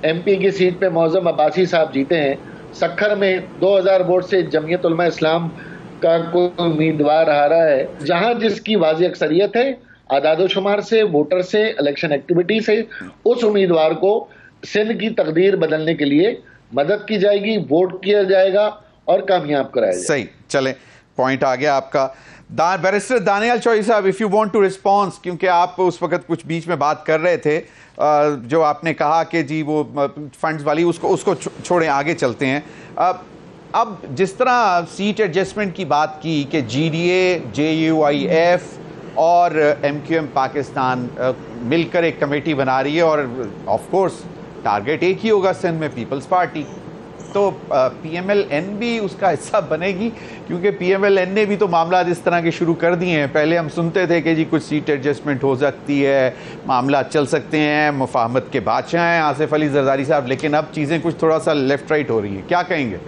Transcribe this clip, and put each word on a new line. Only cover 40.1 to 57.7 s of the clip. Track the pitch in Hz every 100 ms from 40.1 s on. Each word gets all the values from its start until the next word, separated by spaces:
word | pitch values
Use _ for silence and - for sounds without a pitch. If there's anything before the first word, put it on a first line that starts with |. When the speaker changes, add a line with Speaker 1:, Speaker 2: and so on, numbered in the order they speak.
| 165 147
Speaker 2:
पाकिस्तान, | 139 131 143 127 147 127 127 123 -
अ, | 127 123 - 117
मिलकर | 117 160 160 175
एक | 165 -
कमेटी | 143 147 151
बना | 143 131 131
रही | 139 156
है |
और | 165 151 131 123 110 87 -
of | 107 - 180
course | 185 - - - - -
target | 117 104 104 151
एक | 175 190
ही | 214
होगा | 208 185
सिंध | 175 185 165
में, | 151
People's | 127 113 139 -
Party। | 180 170 165 135 - - - - - -
तो, | 202 202
अ, | - -
पीएमएलएन | 139 127 - 160 170 185 202 190 143 185 202
भी | 233 233
उसका | 196 - 190
हिस्सा | 151 - 214
बनेगी? | 151 156 185 180 226 - - - -
क्योंकि | 170 196
पीएमएलएन | - 180 196 202 196 180
ने | 202 208
भी | 208
तो | 202
मामला | 170 165 185
इस | 175 175
तरह | - 175
के | 170
शुरू | - 170
कर | 165 170 175
दिए | 180 160
हैं। | 139
पहले | 156 151 170
हम | 156
सुनते | 170 170 185 175
थे | 170
कि | 151 160
जी |
कुछ | 160 160
seat | - 147 143
adjustment | 143 135 131 147 135
हो | 139 131
सकती | 143 - - 143
है, | 139 139 131 - - - -
मामला | 127 131 139
चल | 123 156 139
सकते | 160 113 156
हैं, | 151